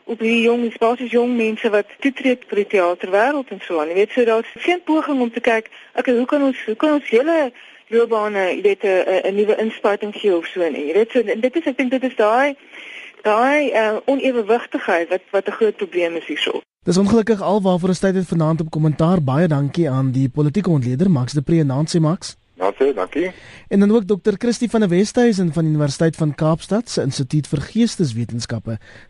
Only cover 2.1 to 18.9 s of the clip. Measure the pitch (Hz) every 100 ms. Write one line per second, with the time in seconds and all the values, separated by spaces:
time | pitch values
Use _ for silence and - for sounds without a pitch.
2.1 | 262 269 247 - 202 202 202 175 175 190
3.1 | 196 247 294 262 190 - 170 151 180 214
4.1 | - 226 220 233 - - 359 339 311 285
5.1 | 277 240 233 247 226 220 - - - 262
6.1 | 240 247 294 277 254 - 220 311 294 -
7.1 | 226 294 330 262 - - - _ 226 226
8.1 | 220 208 202 185 147 202 196 202 185 -
9.1 | 185 190 202 208 208 220 - 214 208 208
10.1 | 208 202 175 170 185 165 131 147 180 226
11.1 | 254 208 196 254 330 311 262 254 262 254
12.1 | 247 214 233 285 277 - - - - -
13.1 | - 214 214 254 294 277 220 220 214 -
14.1 | 277 269 240 202 240 240 285 - 170 165
15.1 | 185 - 196 196 202 214 202 190 175 170
16.1 | 165 151 147 - - - _ - 175 202
17.1 | 226 214 208 165 208 190 180 185 185 196
18.1 | 190 180 165 156 160 160 160 156